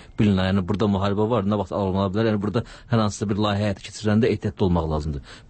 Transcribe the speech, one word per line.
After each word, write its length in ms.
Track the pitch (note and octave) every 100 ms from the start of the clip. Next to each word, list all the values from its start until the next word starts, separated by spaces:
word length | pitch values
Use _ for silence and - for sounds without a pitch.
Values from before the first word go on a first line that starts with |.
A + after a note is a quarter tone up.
| - -
bilin, 200 | G#2+ F#2+
yəni 260 | F#2 G2 F2
burada 220 | G2 G#2+
müharibə 360 | G2 G2+ G2+ G#2+
var, 180 | A#2+ G2
nə 100 | G#2
vaxt 160 | F#2
alınmalı 380 | G2 F#2+ F#2+ G2
bilər, 160 | G#2 A2+
yəni 120 | G#2
burada 220 | G#2 A2 - - -
hər 100 | A#2
hansısa 280 | G#2 - G#2
bir 120 | G2+ G#2
layihə 180 | G2+
həyata 220 | G#2 F#2+ -
keçiriləndə 440 | - G#2+ G#2+ A#2
ehtiyatlı 360 | G#2 G#2 - G2
olmaq 200 | E2+ D#2+
lazımdır. 420 | D#2 D2+ C#2+ - -